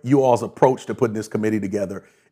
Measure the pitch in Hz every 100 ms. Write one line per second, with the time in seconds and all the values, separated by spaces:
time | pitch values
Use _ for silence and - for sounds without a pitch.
0 | 123 139 131 117 107 - 135 127 - 107
1 | 123 107 104 110 107 110 101 104 95 98
2 | - _ _